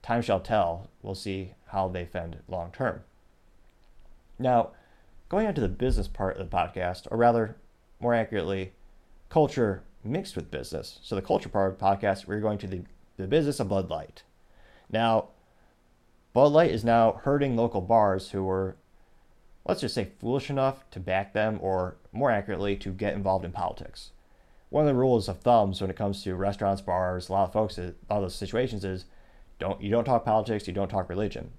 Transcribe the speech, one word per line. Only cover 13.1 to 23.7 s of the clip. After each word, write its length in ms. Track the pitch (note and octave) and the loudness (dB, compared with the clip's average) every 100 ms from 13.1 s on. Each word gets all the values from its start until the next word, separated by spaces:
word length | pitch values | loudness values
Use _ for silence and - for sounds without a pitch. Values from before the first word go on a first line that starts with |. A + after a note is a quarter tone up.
| - | -10
the 100 | F#2+ | 0
business 320 | D3+ D3 C3+ | 2 2 -2
of 100 | G#2 | 0
Bud 220 | G2 F2+ | 0 -2
Light. 320 | D#2+ D2 - _ _ _ - - - _ | -8 -10 -20 _ _ _ -20 -20 -20 _
Now, 380 | A2 A#2 A2 - _ _ _ _ _ _ _ _ _ _ | 0 2 2 0 _ _ _ _ _ _ _ _ _ _
Bud 140 | B2 D3 | 4 8
Light 240 | D3+ E3+ | 8 6
is 120 | A2 | 2
now 380 | A#2 A#2 A2+ - | 4 6 6 4
hurting 320 | C#3 C#3+ C#3 A#2 | 0 2 2 2
local 240 | A#2 G2+ | 2 0
bars 520 | F2+ A#2 G#2 F#2+ - | 4 4 6 2 -2
who 120 | G2 | -4
were, 320 | F#2+ F#2+ F#2+ - _ _ _ - _ _ - - - | -2 0 -2 -6 _ _ _ -20 _ _ -20 -14 -4
let's 160 | - | -4
just 120 | A2 | -2
say, 160 | - G2 - | -4 -6 -8
foolish 300 | A#2 C3+ C3+ | -2 -2 -2
enough 340 | C#3 C3+ C3+ _ | 0 0 -2 _
to 100 | - | -12
back 340 | F2 F#2+ G2+ | -2 -2 0
them, 260 | G#2+ A2 G#2+ | -2 0 0
or 360 | F#2 F#2+ F#2 - - | 0 0 -2 -8 -12
more 200 | - C3+ | -2 2
accurately, 440 | G#2+ G2 F2 G2+ G2 | 2 -2 -4 -2 -2
to 120 | G2 | -6
get 240 | F#2 G#2 | -4 -4
involved 320 | G2+ F#2+ F#2+ F2 | -2 0 0 -2
in 60 | |
politics. 600 | - F2 | -6 -6